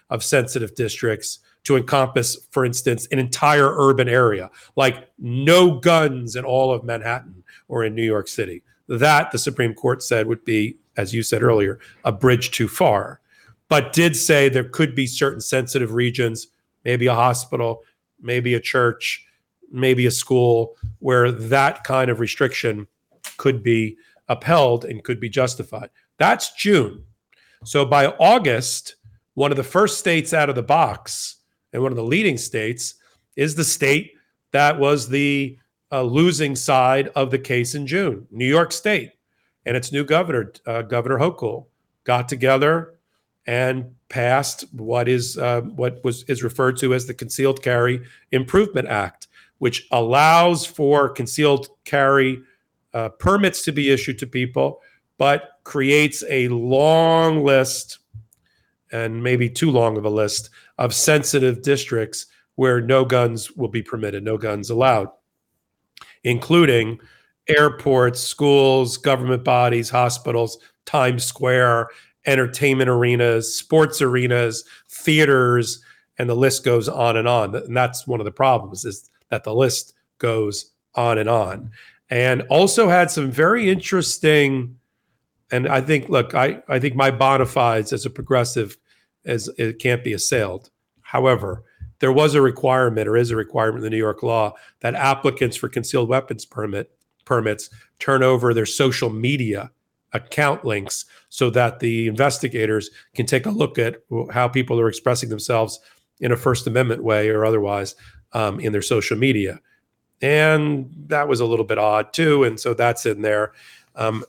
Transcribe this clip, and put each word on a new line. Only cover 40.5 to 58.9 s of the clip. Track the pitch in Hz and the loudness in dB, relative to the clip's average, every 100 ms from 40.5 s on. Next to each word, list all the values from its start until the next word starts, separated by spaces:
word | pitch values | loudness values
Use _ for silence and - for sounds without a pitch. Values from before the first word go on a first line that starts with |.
| - - | -10 -8
uh, | 117 | -8
Governor | 117 120 120 131 | -4 -4 -2 0
Hochul, | 165 175 110 113 - _ _ _ | -2 -2 -8 -8 -14 _ _ _
got | - 123 123 | -2 -2 -2
together | 131 131 135 147 165 165 _ _ _ _ _ - | 0 2 4 2 0 -4 _ _ _ _ _ -6
and | 120 131 131 127 - _ | -2 -2 -4 -8 -18 _
passed | 131 120 131 139 - - | -4 0 0 -2 -10 -14
what | 123 110 120 120 | -12 -4 -2 0
is, | 127 120 139 | -2 -2 -6
uh, | 123 120 | -4 -4
what | 117 131 123 123 | -4 -6 -6 -4
was, | 131 123 | -6 -6
is | - 123 | -6 -6
referred | 117 - 131 127 | -4 -2 -2 0
to | 131 | -2
as | 127 127 | -2 -4
the | |
Concealed | 123 123 - 135 135 | -12 -10 -2 -2 0
Carry | 127 120 123 123 - _ - | 0 0 0 -2 -8 _ -4
Improvement | 131 127 190 208 135 113 | -4 0 0 2 -2 -4
Act, | 107 95 - - _ _ - | -4 -4 -10 -20 _ _ -4
which | 127 - - | -4 -4 -2
allows | 120 117 135 156 170 175 170 | 0 2 4 6 6 4 2
for | - - 143 143 139 | -4 -2 2 4 2
concealed | 135 120 - 147 139 - _ | -2 -8 0 2 2 -2 _
carry, | - 143 135 139 131 127 - _ _ _ _ | -4 0 4 4 2 -2 -14 _ _ _ _
uh, | 117 110 | -8 -8
permits | - 180 202 196 - | -2 0 2 2 -2
to | - | -6
be | 147 139 | -2 2
issued | 131 135 123 | 0 0 -10
to | 131 | -8
people, | 131 127 135 139 143 _ _ _ - | -6 -4 -2 -2 -4 _ _ _ 0
but | 139 143 - _ | 2 2 -4 _
creates | - 147 135 147 151 - - | -8 -2 2 4 4 -2 -4
a | 135 123 | -2 0
long | 120 120 135 151 160 165 165 165 156 | -2 0 2 4 6 4 4 4 2
list, | 139 135 131 - - - _ - - _ _ _ _ _ - | 4 4 2 -4 -12 -18 _ -20 -20 _ _ _ _ _ -12